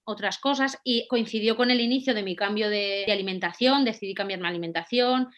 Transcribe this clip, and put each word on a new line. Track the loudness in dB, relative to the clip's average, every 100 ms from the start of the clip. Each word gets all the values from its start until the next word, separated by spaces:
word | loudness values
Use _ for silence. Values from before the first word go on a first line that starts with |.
otras | -10 -4 -4 -2
cosas | 0 0 0 -2
y | -2 -2 0
coincidió | -2 0 0 0 2
con | 2
el | 2
inicio | 2 0 0
de | -2
mi | -2 -2
cambio | -2 0 0
de, | 0 -2 -2
de | 0
alimentación, | 0 -2 -4 -4 0 2 4
decidí | 2 -2 -6
cambiar | -6 -4 -4
mi | -4
alimentación | -4 -4 -4 -2 2 4 2 0